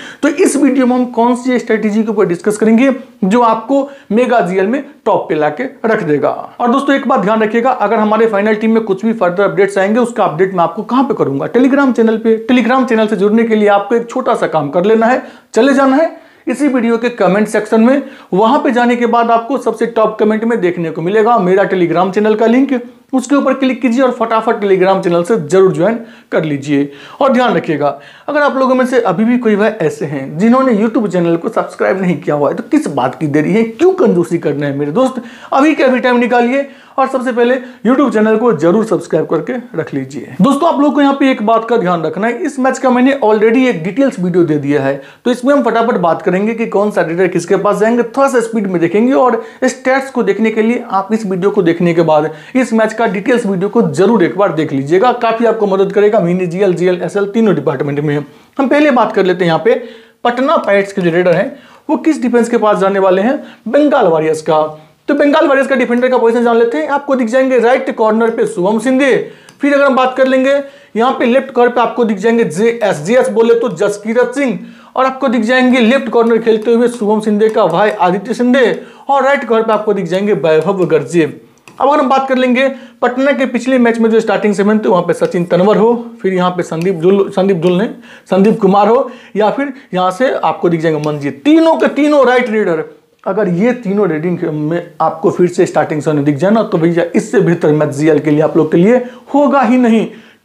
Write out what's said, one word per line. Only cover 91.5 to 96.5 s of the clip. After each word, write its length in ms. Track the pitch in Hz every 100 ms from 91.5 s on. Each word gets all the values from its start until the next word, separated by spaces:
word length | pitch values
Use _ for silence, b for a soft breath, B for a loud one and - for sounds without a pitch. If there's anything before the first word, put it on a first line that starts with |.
| 320 320 320
के 120 | 294
तीनों 360 | 277 294 294 247
right 240 | 254 247
reader। 340 | 220 190 160 - - _ _
अगर 240 | - 196 185
ये 240 | 175 240
तीनों 340 | 247 185 202 185
reading 300 | 156 175 175 170 151
में 300 | 151 170 - -
आपको 300 | 160 - 202
फिर 180 | - 175
से 180 | 190 175
starting 340 | 165 - 151
seven 200 | 156 147
दिख 120 | 143 139
जाए 140 | 185